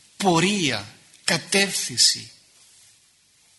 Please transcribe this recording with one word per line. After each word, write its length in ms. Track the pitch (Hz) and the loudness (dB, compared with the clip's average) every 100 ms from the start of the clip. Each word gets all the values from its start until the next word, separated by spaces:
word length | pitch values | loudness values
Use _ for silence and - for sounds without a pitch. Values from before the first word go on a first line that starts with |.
| _ - | _ -2
πορεία, 800 | 196 165 185 208 147 110 101 - - - | 2 2 2 0 -2 -4 -8 -20 -20 -8
κατεύθυνση, 1080 | - 170 - 202 196 - - 123 - 120 113 - _ _ _ - - _ _ _ _ _ _ | -2 -2 0 0 0 -2 -4 2 2 0 -8 -20 _ _ _ -20 -20 _ _ _ _ _ _